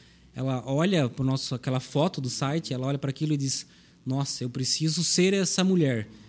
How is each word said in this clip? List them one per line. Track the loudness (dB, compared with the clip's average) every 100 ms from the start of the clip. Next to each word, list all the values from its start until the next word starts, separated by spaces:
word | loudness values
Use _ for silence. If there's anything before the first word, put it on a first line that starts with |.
| -20 -20 -16
ela | -6 -4 -4 -2
olha | 0 2 4 2
pro | 0 0
nosso, | 0 -2
aquela | -4 -2 -2
foto | 0 2 2 0
do | -4
site, | -2 -2 -2 -4
ela | -4 -2
olha | -2
pra | -4
aquilo | -4 -2
e | 0
diz, | 0 -2 -6 -20 -20 _ -4
"Nossa, | -2 -2 -4
eu | -6
preciso | -4 -2 0 0 2
ser | 2 4 4
essa | 4 0 2
mulher. | 2 4 4 2 -4 -12